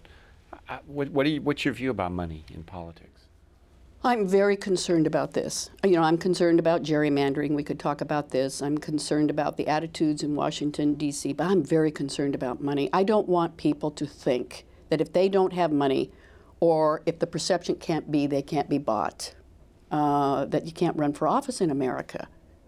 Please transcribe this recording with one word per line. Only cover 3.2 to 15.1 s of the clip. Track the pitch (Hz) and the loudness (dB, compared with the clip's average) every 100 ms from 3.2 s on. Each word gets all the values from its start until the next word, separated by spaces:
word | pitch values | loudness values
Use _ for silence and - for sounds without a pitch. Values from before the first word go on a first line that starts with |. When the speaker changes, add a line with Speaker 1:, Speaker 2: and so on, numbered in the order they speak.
| _ _ _ _ _ - - - | _ _ _ _ _ -20 -20 -4
Speaker 2:
I'm | 262 240 196 | 0 2 4
very | 196 202 202 | 4 4 2
concerned | 202 180 - 170 156 | 0 -2 2 2 4
about | 160 139 | 2 0
this. | - - - - - | -2 -4 -6 -8 -2
You | 196 170 | 2 4
know, | |
I'm | 160 165 | 4 2
concerned | 185 170 175 170 | 2 2 4 4
about | 165 170 | 4 2
gerrymandering. | 147 151 151 143 139 139 143 | 2 2 2 2 2 0 0
We | 147 | -2
could | 147 151 | -4 -4
talk | 160 143 | -4 -4
about | 147 151 147 | -2 -4 -2
this. | 131 135 135 | -2 -2 -2
I'm | 139 151 | -4 -4
concerned | - 151 - 151 151 | -2 -4 0 2 2
about | 151 151 - | 0 -2 -2
the | 147 | 0
attitudes | 151 165 - 156 151 | -2 -2 -2 0 0
in | 147 147 | -2 -2
Washington, | 143 151 147 147 147 | -2 -2 -4 0 0
D | 147 151 | 0 -2
C, | 139 139 | -4 -4
but | 143 160 | -2 2
I'm | 196 | 2
very | 139 160 156 | 2 2 2
concerned | 151 139 - 143 139 | -2 -6 -2 -2 -2
about | 131 123 | -4 -4
money. | 143 143 139 | -2 -2 0
I | 175 | 2
don't | 190 214 180 | 2 2 2
want | 175 165 165 | 2 0 -2
people | 156 147 156 | -2 -2 -4
to | 147 143 | -6 -8
think | - - 123 - - - - - | -4 -2 -2 -2 -12 -20 -20 -4
that | - | -2
if | - | 0